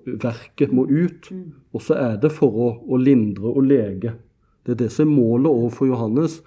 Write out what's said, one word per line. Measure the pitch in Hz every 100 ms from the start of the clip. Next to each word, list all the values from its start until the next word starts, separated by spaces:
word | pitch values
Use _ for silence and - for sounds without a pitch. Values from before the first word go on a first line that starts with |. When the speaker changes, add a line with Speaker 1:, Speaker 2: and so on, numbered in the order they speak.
| 127
Speaker 1:
verket | 117 123 113 - - 143
må | 127 135
ut. | 147 175 - -
Speaker 2:
Mm. | 190 170 - _
Speaker 1:
Og | 117
så | - 143
er | 123 104
det | 151
for | - 131 107
å, | 120 113 -
å | 131
lindre | 131 127 104 95 110
og | 139 135
lege. | 135 104 95 113 113 _ _ _ _ -
Det |
er | 117
det | 113
som | - 156
er |
målet | 143 113 120 156
overfor | 123 117 113 135
Johannes. | 120 113 123 160 160